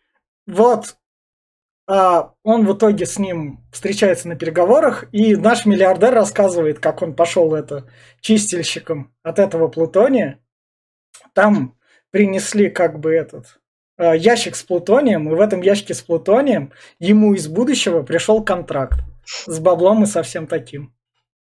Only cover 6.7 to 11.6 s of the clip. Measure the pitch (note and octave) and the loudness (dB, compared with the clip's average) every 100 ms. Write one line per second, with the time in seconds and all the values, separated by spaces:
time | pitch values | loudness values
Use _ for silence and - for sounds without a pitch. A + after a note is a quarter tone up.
6.7 | D3 D#3+ D3+ E3 C3+ E3+ F#3 D#3+ D#3 - | -2 -4 -4 -4 -2 0 2 0 0 -6
7.7 | C#3+ - _ _ _ - A3 G#3 F3 D#3 | -14 -16 _ _ _ 0 0 0 -6 -6
8.7 | E3 - D3+ C3 _ D#3+ E3 G3 E3 D#3+ | -8 -8 -10 -12 _ -6 -2 0 0 -2
9.7 | D#3+ D#3+ F#3 B3+ B3+ D3+ - _ _ _ | -2 0 2 2 2 -2 -8 _ _ _
10.7 | _ _ _ _ - _ - G#3 G3 | _ _ _ _ -20 _ 2 2 2